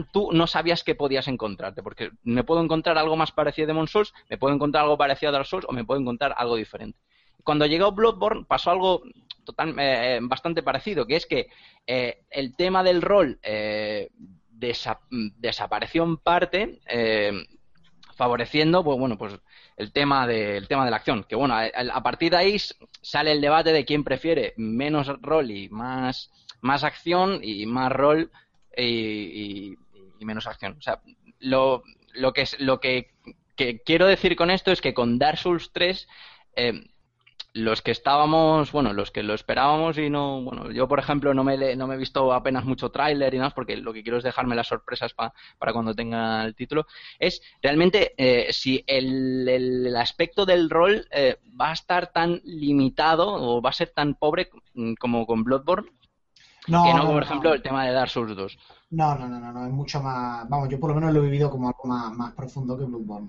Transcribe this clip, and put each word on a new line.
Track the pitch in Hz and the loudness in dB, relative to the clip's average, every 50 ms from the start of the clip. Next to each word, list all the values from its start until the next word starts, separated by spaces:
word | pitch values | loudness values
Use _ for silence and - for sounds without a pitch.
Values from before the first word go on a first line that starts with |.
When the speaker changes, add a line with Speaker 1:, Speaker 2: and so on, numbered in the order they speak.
| 156 - | -6 -2
Speaker 1:
tú | - 196 208 165 | -2 -2 0 2
no | 170 165 170 165 | 4 4 4 4
sabías | - 160 160 170 170 165 | 2 0 0 0 0 0
qué | - 170 151 | 0 -4 -2
podías | - 143 135 135 131 131 139 | -2 0 0 0 -2 -2 -2
encontrarte, | 127 117 113 104 95 - 92 98 95 101 95 | -4 -4 -4 -6 -6 -6 -8 -10 -10 -10 -12
porque | 104 - - 113 - - _ - | -12 -10 -10 -10 -10 -10 _ -4
me | 117 117 123 | 0 0 0
puedo | 117 - 165 170 | 2 2 2 0
encontrar | 165 151 160 160 156 175 165 160 | 2 0 0 0 0 0 0 2
algo | 156 160 160 | 2 0 0
más | 160 160 - | 0 0 -2
parecido | - 156 151 147 - 160 156 | 0 -2 -2 0 0 -2 -2
a | 151 | 0
Demon | 156 160 160 | 0 -2 -2
Souls, | 151 - 214 208 - _ - _ - | 0 2 0 0 0 _ -20 _ -10
me | 113 | -6
puedo | 101 131 139 | 0 0 2
encontrar | 143 139 147 147 143 151 | 2 2 0 2 2 2
algo | 151 147 151 143 | 4 2 2 2
parecido | 147 139 139 - 156 147 | 2 0 0 0 0 0
a | |
Dark | 143 139 135 | 0 0 -2
Souls | - 185 190 - - | -2 -6 -6 -6 -6
o | |
me | 127 123 117 | -6 -6 -2
puedo | 107 135 139 | -2 -2 -2
encontrar | 131 123 120 113 143 139 - | -2 -4 -4 -2 -2 -2 -2
algo | - 120 120 120 | -2 -2 -2 -2
diferente. | 110 107 - - 101 110 110 - _ _ _ _ _ _ _ _ _ - | -2 -4 -8 -12 -16 -14 -16 -18 _ _ _ _ _ _ _ _ _ -2
Cuando | 151 151 151 151 | 0 2 2 4
llegó | 147 156 165 196 208 | 2 4 4 2 2
Bloodborne | 196 208 226 226 214 185 202 214 220 - - | 2 4 2 2 2 2 -2 -2 -2 -4 -2
pasó | - 131 131 - 175 | -2 -2 0 2 2
algo | 180 185 190 190 180 - - - - _ _ _ - _ - | 2 2 4 2 2 0 -2 -10 -20 _ _ _ -20 _ -18
total, | - - - 147 160 | -12 -6 -4 -4 -4
eh, | 131 139 143 135 131 117 120 127 127 | -2 -2 0 2 2 2 2 0 0
eh, | 113 | -2
bastante | 120 123 131 - - 170 165 165 | -2 -4 -4 -4 -4 -4 -4 -2
parecido, | 135 139 131 135 - 214 196 147 127 110 | -2 -2 -4 -2 -4 -4 -2 -2 -2 0
que | - | -2
es | - - | -2 -2
que, | - 156 127 - - _ _ - - _ _ - - | -2 -4 -4 -4 -6 _ _ -20 -20 _ _ -8 -4
eh, | 127 127 123 120 - _ _ _ | -4 -2 -2 -4 -6 _ _ _
el | - 139 139 123 - | -6 -6 -6 -6 -2
tema | - 175 185 185 185 185 | -2 -2 2 2 2 4
del | 185 180 175 | 4 4 4
rol, | 170 190 202 202 170 127 - - | 4 4 4 4 4 4 0 -6
eh, | - 107 107 107 107 107 107 107 107 107 107 104 95 - _ _ 76 95 92 _ _ _ | -6 -6 -4 -4 -2 -2 -4 -4 -4 -4 -4 -6 -6 -8 _ _ -20 -20 -20 _ _ _
desa-, | 117 113 123 120 113 - - 120 110 - _ - | _ -8 -6 -6 -4 -4 -4 -6 -8 -8 _ -10
mm, | 127 117 107 104 98 - | -6 -6 -6 -6 -8 -6
desapareció | 120 113 107 - 104 98 107 107 113 - - 160 165 | -6 -6 -4 -4 -6 -4 -4 -6 -6 -2 -2 0 0
en | 170 165 - | 0 -2 0
parte, | - 170 170 175 180 175 - 190 220 - - _ _ - | 2 2 4 4 2 0 0 -2 -2 -4 -8 _ _ -6
eh, | 117 120 113 110 110 107 104 101 101 92 - _ _ - _ _ _ _ _ _ _ _ - - - | -2 0 2 2 2 2 2 0 -2 -4 -10 _ _ -20 _ _ _ _ _ _ _ _ -20 -18 -4
favoreciendo, | - 127 123 127 120 117 - - 151 156 160 175 185 175 | -2 0 0 0 0 -2 -2 0 2 4 4 4 4 2
pues, | 147 135 | 2 0
bueno, | 123 131 127 110 - | 0 0 -2 -4 -6
pues, | 117 98 101 - _ _ - - - _ _ | -8 -12 -12 -14 _ _ -20 -20 -20 _ _
el | - 107 101 | -10 -10 -4
tema | - 143 143 143 139 135 127 120 | -2 0 2 2 2 2 2 0
de, | 113 110 104 104 101 | 0 0 0 -2 -4
el | 101 98 - | -4 -4 -2
tema | 143 135 131 | 0 0 2
de | 120 | 0
la | 110 107 | 0 -2
acción, | - 160 135 104 - - | 0 -2 -2 -2 -2 -4
que | 107 | -2
bueno, | 120 143 135 117 | 0 0 2 2
a, | 110 | 0
a, | 113 110 - - 123 123 | -2 -2 -4 -4 -6 -4
a | - 131 110 | -4 -2 -2
partir | 120 - - 165 165 | -2 -2 0 0 2
de | 175 | 4
ahí | 170 185 196 208 | 4 4 4 2
s-, | 196 - - - _ - _ _ - | 0 -4 -8 -12 _ -20 _ _ -20
sale | - - - 143 151 156 | -14 -6 -2 0 2 2
el | 151 147 | 2 2
debate | 147 143 151 165 156 160 | 4 4 4 4 4 4
de | 160 147 120 | 4 2 2
quién | - 147 147 135 | 2 0 -2 0
prefiere | - 131 131 - 165 165 143 110 95 - | -2 -4 -2 0 0 0 2 0 -4 -4
menos | 113 113 110 113 120 139 151 156 147 139 139 139 127 | -6 -6 -4 -2 -2 0 0 0 0 0 -2 -6 -8
rol | 123 139 156 160 139 113 | -4 0 2 2 2 0
y | 104 98 98 92 | -4 -10 -10 -12
más, | 101 110 120 127 127 131 127 127 127 - - _ _ _ _ - - _ | -10 -10 -8 -6 -6 -4 -4 -4 -6 -6 -12 _ _ _ _ -20 -18 _
más | - 127 139 135 151 | 0 0 0 2 0
acción | 147 - - - 170 175 180 185 196 196 - | -4 -4 -4 -4 0 2 2 2 2 0 -4
y | - 110 104 98 104 | -6 -8 -8 -6 -6
más | 113 120 131 131 127 | -4 -2 0 0 0
rol | 123 127 139 147 151 160 165 - _ - _ _ _ _ _ _ - | 2 4 4 4 4 4 2 -4 _ -20 _ _ _ _ _ _ -6
y, | 123 123 | -2 -2
y, | 120 117 113 110 107 107 104 104 82 - 107 104 101 98 101 101 98 92 _ _ _ - 101 95 95 95 107 | 0 0 0 -2 -2 -4 -6 -8 -8 -10 -10 -10 -10 -10 -12 -12 -14 -16 _ _ _ -20 -20 -20 -20 _ -14
y | 107 | -10
menos | 110 107 110 - | -8 -8 -8 -8
acción. | 113 - - 104 98 - - | -10 -12 -10 -12 -12 -12 -8
O | |
sea, | - - 110 - _ - - _ _ _ _ _ | -6 -6 -6 -6 _ -20 -20 _ _ _ _ _
lo, | - 131 131 135 131 135 131 120 - - _ _ _ _ - | -4 0 2 4 4 4 2 0 -4 -14 _ _ _ _ -8
lo | 123 131 131 | -2 0 0
que | 120 139 | 2 0
es, | 131 - - 139 | -2 -2 -4 -2
lo | 139 131 131 131 | 0 0 0 2
que, | - 131 127 127 120 _ _ _ _ - - _ _ _ _ | 2 0 0 0 -4 _ _ _ _ -20 -20 _ _ _ _
que | - 135 123 117 110 | -2 -2 -2 -2 -6
quiero | - - 160 165 185 | 0 2 4 6 6
decir | 196 185 - - 180 170 | 6 6 4 4 0 2
con | - 170 175 | 4 2 2
esto | 190 185 - 190 | 2 2 2 0
es | 180 - | 0 2
que | - 135 - | 0 -2 0
con | 127 120 120 120 123 | 0 0 2 2 2
Dark | 139 151 160 - | 2 2 2 0
Souls | - 180 175 160 - - | 0 0 0 0 -2 -8
tres, | - 175 175 180 190 - - _ - - - - - _ _ _ - | -4 -2 0 0 0 -4 -10 _ -20 -20 -20 -20 -20 _ _ _ -4
eh, | - 120 120 104 - - _ _ _ _ _ _ _ _ _ _ - - _ - | -2 -2 -2 -2 -4 -10 _ _ _ _ _ _ _ _ _ _ -20 -20 _ -6
los | 113 110 110 110 - | -2 0 0 0 0
que | - 117 | 0 -4
estábamos, | 117 - - 135 143 147 151 156 160 160 160 156 160 156 143 - | -4 -2 0 2 4 4 4 4 6 6 6 6 6 4 2 0
bueno, | - 147 135 107 101 | 0 0 0 0 0
los | 101 101 - | -2 -4 -4
que | - 120 | -4 -6
lo | 107 104 107 | -4 -2 -4
esperábamos | 107 - - 113 123 135 143 151 156 160 165 156 151 | -4 -2 -2 0 2 2 2 2 2 2 0 0 -2
y | 151 147 | -2 -2
no, | 147 143 143 139 135 131 | -2 -2 -2 -2 -4 -6
bueno, | 127 127 - - - - | -8 -8 -10 -10 -10 -8
yo | 110 120 131 127 | -2 -2 0 2
por | 143 135 | 2 -2
ejemplo | - - 147 143 143 143 135 | 0 0 -2 0 2 2 2
no | 135 131 | 2 2
me | 135 135 135 | 2 2 0
le-, | 135 135 123 | 0 -2 -2
no | 131 131 | -2 -4
me | 131 135 | -6 -6
he | 135 | -6
visto | 131 - - 143 135 131 | -8 -4 0 0 2 2
apenas | 123 123 127 135 131 123 113 | 2 2 0 0 -2 -2 -2
mucho | 131 127 - 131 117 | -2 -4 -4 -4 -6
tráiler | - - 143 151 147 143 135 131 131 | -2 -2 0 0 0 2 0 0 0
y | |
demás | 127 131 143 | 0 -2 -2
porque | - 135 120 113 110 | -4 -6 -8 -6 -8
lo | 107 - 113 | -8 -8 -10
que | 110 110 | -12 -10
quiero | 107 117 120 | -8 -4 -4
es | 123 127 | -2 -2
dejarme | 123 - 127 127 123 117 | -4 -4 -2 -2 -2 -2
las | 117 113 - | -2 -2 -4
sorpresas | 117 113 - - 123 - 120 117 | -6 -8 -6 -10 -8 -8 -8 -8
pa-, | - - 113 117 _ _ - - _ - | -6 -6 -8 -8 _ _ -20 -20 _ -6
para | - 113 110 | -6 -4 -2
cuando | 117 113 113 107 | -2 -2 -4 -4
tenga | 110 117 113 117 113 113 113 110 110 110 | -4 -6 -6 -4 -4 -2 -2 -2 -2 -4
el | 113 110 | -6 -6
título, | - 127 - 143 156 151 _ - - - - - - | -10 -10 -4 -2 -4 -4 _ -10 -20 -20 -18 -8 -2
es | 156 185 - - - - _ - | -2 -2 -2 -4 -14 -20 _ -2
realmente, | - 139 147 160 175 185 196 202 175 - - | 0 2 4 6 4 4 6 4 2 2 0
eh, | - 131 127 123 120 - - - | 2 4 4 4 4 2 0 -2
si | - - 131 131 131 - | -2 -2 0 -2 -2 0
el, | - 135 131 131 131 131 131 131 131 131 127 127 | 0 0 0 0 0 -2 -2 -2 -2 -2 -2 0
el, | 127 127 127 127 127 127 127 123 | 0 0 2 2 0 0 0 -2
el | 123 120 | -2 0
aspecto | 117 175 - - - 170 165 - 208 196 | -2 -2 -2 0 -2 -4 -2 0 0 4
del | 185 180 180 165 151 | 4 4 4 4 4
rol, | 156 165 175 196 214 208 - - | 4 4 6 6 4 2 0 -4
eh, | - 143 139 127 117 - _ _ - 123 | -2 2 2 2 2 0 _ _ -6 -4
va | 131 151 | -2 -2
a | 160 | -2
estar | - - - 180 180 175 - | -6 -2 0 0 0 0 0
tan | - 170 165 175 170 - | 0 0 2 2 0 -2
limitado | - - 175 156 147 143 143 139 135 127 131 - 151 160 165 160 175 208 202 | -6 -12 -10 -4 0 2 4 4 4 2 2 2 2 4 4 4 4 2 0
o | - 131 120 120 120 | -2 0 0 0 2
va | 117 135 | 2 0
a | - | 0
ser | - 170 - | 0 -4 -4
tan | - 151 147 147 139 | -2 -2 0 0 0
pobre, | - 156 151 156 180 180 - _ - _ _ | 0 0 0 0 0 -4 -4 _ -20 _ _
mm, | - 123 113 113 113 | -10 -6 -6 -6 -6
como | - - 123 117 117 113 | -4 -2 0 0 0 0
con | 113 113 113 110 | 0 0 0 2
Bloodborne, | 123 131 135 139 165 185 - - - _ _ _ _ _ _ _ _ _ _ _ _ _ _ - - | 2 0 0 2 0 0 0 -2 -10 _ _ _ _ _ _ _ _ _ _ _ _ _ _ -4 2
Speaker 2:
No, | 165 170 170 | 4 6 6
Speaker 1:
que | 170 | 6
no, | 165 165 | 6 4
Speaker 2:
no, | 156 156 | 4 4
Speaker 1:
por | 151 | 2
Speaker 2:
no. | 147 | 2
Speaker 1:
ejemplo, | - - 151 143 151 160 | 0 0 -4 0 2 2
el | 151 131 | 2 2
tema | - 135 135 135 135 | 0 -4 -2 -2 0
de | 127 | 0
Dark | 123 131 127 120 | 2 0 0 0
Souls | - 127 117 107 104 | -2 -4 -4 -4 -6
dos. | 95 95 104 - _ _ _ - _ _ - | -8 -8 -10 -10 _ _ _ -20 _ _ -8
Speaker 2:
No, | 165 160 160 147 139 131 | -2 0 2 2 0 -2
no, | 127 123 | -6 -8
no, | 123 120 | -10 -10
no, | 120 120 | -12 -12
no, | 120 123 127 | -12 -10 -8
es | 127 | -6
mucho | 135 139 143 - - 143 | -4 -6 -6 -4 -6 -6
más, | 135 135 127 123 123 123 120 117 120 123 | -6 -4 -6 -4 -6 -6 -8 -8 -6 -4
vamos, | 143 143 135 131 | -4 -2 -2 -2
yo | 139 131 | -4 -4
por | 160 151 | -2 -2
lo | 147 | 0
menos | 156 160 160 | 0 2 2
lo | 151 147 | 4 4
he | 143 | 4
vivido | 139 139 143 147 139 | 2 2 2 0 0
como | 135 127 127 123 | 0 -2 -4 -4
algo | 123 - - | -4 -6 -4
más, | 127 123 123 117 113 113 | -4 -4 -4 -4 -8 -8
más | 120 120 117 | -8 -10 -10
profundo | - - 131 - - 135 123 123 127 135 | -8 -12 -14 -12 -10 -8 -8 -6 -6 -6
que | 139 | -6
Bloodborne. | 123 120 113 107 104 104 104 104 | -8 -8 -10 -10 -10 -10 -12 -14